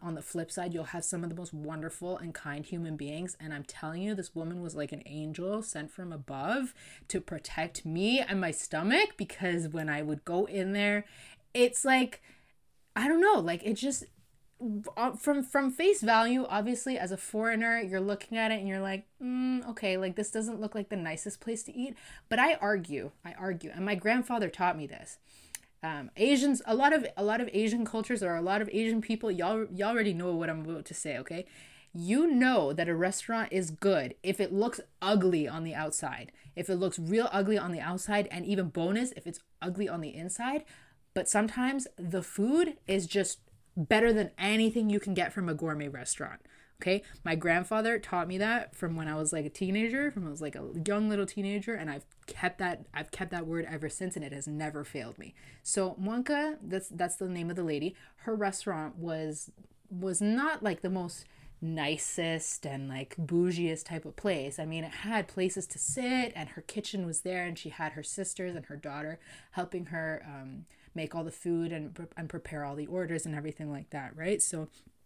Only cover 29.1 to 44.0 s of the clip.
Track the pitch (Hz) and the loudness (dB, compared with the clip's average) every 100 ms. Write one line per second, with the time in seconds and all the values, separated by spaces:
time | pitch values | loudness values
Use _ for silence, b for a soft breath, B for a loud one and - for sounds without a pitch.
29.1 | 220 233 180 175 220 220 180 202 233 208 | -2 0 0 2 0 -2 -2 0 4 2
30.1 | 170 180 170 160 160 156 165 - 160 156 | 2 0 0 0 -2 -4 -8 -8 -8 -6
31.1 | 131 - 170 185 B B B B 170 175 | -6 -6 -8 -8 B B B B -8 2
32.1 | 247 339 254 254 240 143 156 170 165 180 | 4 6 6 6 6 4 2 2 2 2
33.1 | 202 - 226 220 185 170 156 196 180 127 | 0 -2 -2 0 0 -2 2 4 4 2
34.1 | - 180 190 196 196 240 - - _ 185 | -4 -2 0 2 2 2 0 -12 _ 4
35.1 | 208 185 170 147 160 165 151 156 - 143 | 6 6 6 2 -2 -4 -4 -2 -2 -4
36.1 | 127 - B B - 175 180 185 175 165 | -6 -10 B B -8 -2 2 2 0 2
37.1 | 220 233 196 196 208 180 170 165 185 208 | 2 4 2 4 2 2 -4 -4 -4 2
38.1 | 208 208 180 175 196 180 170 170 208 254 | 2 2 -4 0 2 2 0 2 2 0
39.1 | - 170 - - _ 175 180 208 170 156 | -4 -10 -12 -16 _ -6 -2 -2 -2 -6
40.1 | - 175 - 240 294 - B B B _ | -6 -8 -4 -2 -2 -4 B B B _
41.1 | - - 202 214 240 254 269 254 - 175 | -2 4 4 4 2 2 0 -4 -6 -2
42.1 | 185 180 - 214 311 349 - - 196 165 | -2 -2 0 4 6 4 0 0 0 2
43.1 | 202 190 - - - _ - 151 220 | 0 0 -4 -12 -20 _ -4 4 6